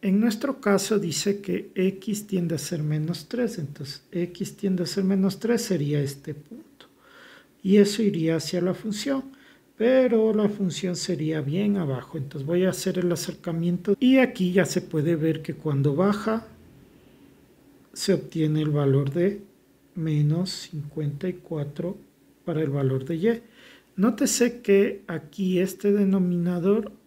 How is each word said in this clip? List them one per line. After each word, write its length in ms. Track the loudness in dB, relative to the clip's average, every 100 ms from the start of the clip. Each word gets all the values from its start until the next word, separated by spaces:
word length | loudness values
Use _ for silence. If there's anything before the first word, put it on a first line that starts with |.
En 160 | 2 2
nuestro 420 | 2 0 -4 -2
caso 380 | 2 2 2 0
dice 420 | 0 -4 -2 -4
que 300 | -2 -6 -4
x 540 | -2 0 0 -6 -6 -2
tiende 260 | -2 -2 -4
a 40 |
ser 240 | -4 -4
menos 440 | -2 -2 -2 -6 -6
tres, 300 | -4 -4 -4
entonces 480 | -10 -10 -14 -14 _
x 440 | -6 -6 -6 -10 -4
tiende 280 | -2 -2
a 20 | -2
ser 180 | -2
menos 360 | 0 2 0 0
tres 240 | -2 -2
sería 360 | 0 -2 0 0
este 360 | -2 -6 -12 -14
punto. 280 | -14 -20 -20 _ -20 _ _ -20 -20 -20 _ _
Y 160 | 4 6
eso 260 | 6 4
iría 320 | 0 2 0 0
hacia 240 | -2 -2
la 140 | -2
función, 580 | -2 -6 -6 -4 -4 -4 -16 -20 -20 _ _
pero 560 | 4 4 6 4 4
la 160 | 4 2
función 480 | 2 -2 -2 -4 -4
sería 420 | -4 -2 -2 -2
bien 380 | -2 0 0 0
abajo. 400 | 0 -4 -6 -10
Entonces 280 | -8 -8 -2
voy 200 | 2 2
a 60 |
hacer 280 | 0 -4 0
el 100 | 0
acercamiento 840 | -2 -4 -8 -6 -2 0 -2 0 2
y 160 | 6 6
aquí 340 | 4 2 0
ya 140 | 2 2
se 160 | 0
puede 340 | -4 -2 0 2
ver 260 | 0 -2
que 120 | -4
cuando 420 | -6 -2 0 2 2
baja 500 | 2 2 0 -4 -6 -20 -20 -20 -20 -20 -20 -20 -20 -20 _ _ _ -20 _
se 200 | -8 0
obtiene 480 | 0 0 -2 0 0
el 100 | 0
valor 420 | 2 2 2 0
de 280 | 0 0 -2 -12 _ _ _ _ -8
menos 540 | -2 0 2 0 -2
cincuenta 800 | -6 -12 -12 -10 -6 -6 -4 -6
y 40 |
cuatro 640 | -8 -8 -8 -6 -6 -8 -8 -16 _ _ _
para 180 | -4 -2
el 80 | 0
valor 360 | 0 0 0 -2
de 100 | 0
y. 260 | 0 0 -4 _ -20 -20 _ 0
Nótese 680 | 0 2 0 2 0 0
que 420 | 4 4 4 0 -8
aquí 520 | -10 -10 -4 0 2
este 340 | 0 0 2
denominador 1000 | 4 4 4 2 2 0 0 2 2 0 -12